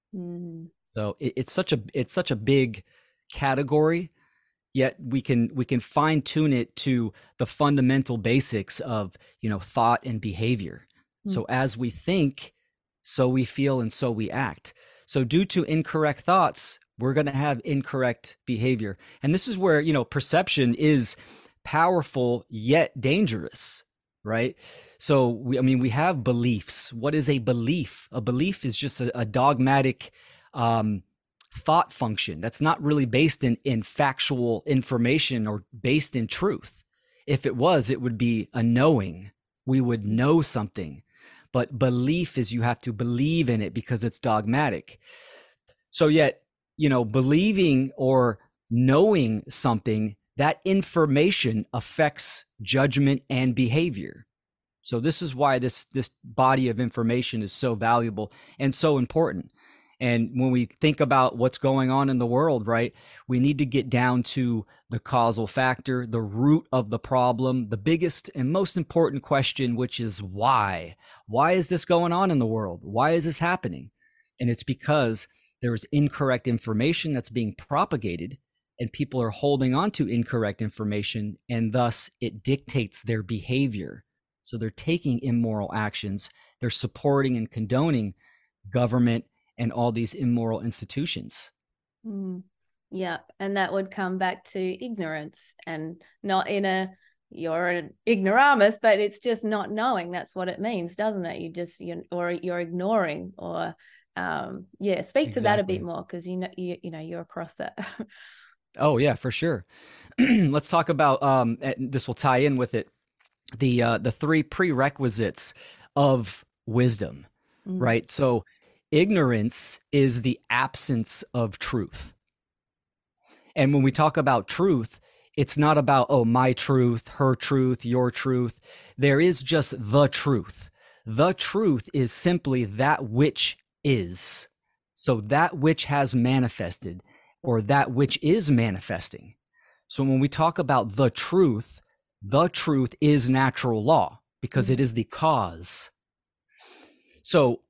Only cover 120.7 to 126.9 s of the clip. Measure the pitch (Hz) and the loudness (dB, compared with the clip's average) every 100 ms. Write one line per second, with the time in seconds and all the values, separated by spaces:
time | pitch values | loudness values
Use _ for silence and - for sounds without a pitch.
120.7 | - - 117 110 - - 123 113 - - | -2 -2 -2 -2 -4 -4 -2 -2 -4 -6
121.7 | 120 92 - - - _ _ _ _ _ | -4 -4 -10 -18 -20 _ _ _ _ _
122.7 | _ _ _ _ _ _ _ _ 156 135 | _ _ _ _ _ _ _ _ 0 2
123.7 | 143 135 143 156 160 139 117 - - 190 | 4 2 2 2 2 2 0 0 0 2
124.7 | 135 107 - _ _ _ - 135 147 151 | 2 -2 -12 _ _ _ -4 -2 2 4
125.7 | 147 135 135 120 139 117 123 131 123 - | 4 4 4 4 2 4 4 2 2 2
126.7 | 131 123 | 2 4